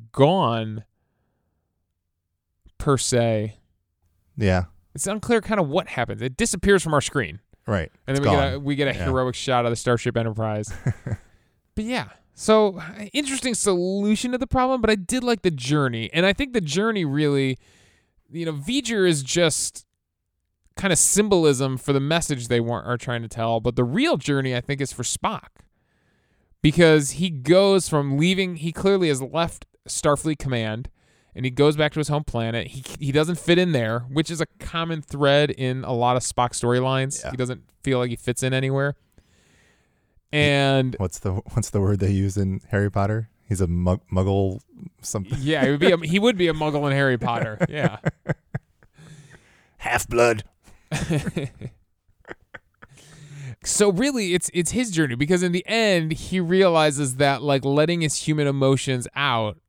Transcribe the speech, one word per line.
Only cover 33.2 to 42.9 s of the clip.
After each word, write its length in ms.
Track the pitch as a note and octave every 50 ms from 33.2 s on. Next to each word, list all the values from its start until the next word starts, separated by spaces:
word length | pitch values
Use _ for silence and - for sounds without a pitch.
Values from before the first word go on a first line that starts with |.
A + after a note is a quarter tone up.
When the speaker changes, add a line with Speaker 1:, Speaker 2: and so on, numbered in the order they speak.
| D#3 E3 F3+ -
Speaker 1:
fit 180 | - F3 F3 F3
in 140 | F#3 F3+ D#3
there, 280 | B2+ A2+ A2 A2+ A#2+ B2 B2+
which 200 | C3+ D3+ D#3 -
is 120 | E3+ D#3 D#3+
a 40 | - _ -
common 420 | - - - E3 E3 E3+ E3 D#3
thread 500 | C#3 - - C#3+ C#3+ C#3 C#3 D3 D3 C#3+ -
in 320 | - C3+ B2+ B2+ C3 B2+
a 100 | - B2+
lot 240 | A#2 A#2+ B2 B2 B2+
of 40 | -
Spock 280 | - - - B2 A#2+
storylines. 760 | - - - A#2+ B2 B2+ B2+ C3 C3 C3 C3+ C3+ C#3 - -
Speaker 2:
Yeah. 60 | B2+
Speaker 1:
He 80 | B2+ B2
doesn't 240 | B2+ B2 B2+ - - _ _ _ -
feel 160 | C3+ C3 B2
like 120 | B2 B2
he 60 | A#2
fits 260 | - - B2 A#2+ - C3
in 100 | C3 C3
anywhere. 420 | C3 C3 C3 C3+ C3+ C#3 C#3+ C#3 - _ _ _ _ _ _ _ _ _ _ _ _ _ _ _ _ _ _ _ _ _ _ _ _ _ _ -
And 600 | D3+ D3 D3 C#3+ C#3 C#3 C3+ C3+ C3+ C3 C3 - -
Speaker 2:
What's 200 | F#2+ F2 - -
the, 140 | - G2+ F#2 F#2+ - - -
what's 160 | A#2 G#2 -
the 120 | - G2+ G2
word 160 | F#2+ G#2 F#2+
they 100 | G2 F#2+
use 280 | G2+ F#2+ G2 G2 F#2 G2+
in 240 | G2 F#2+ F#2+ F#2 - -
Harry 200 | - G2 G2+ G2+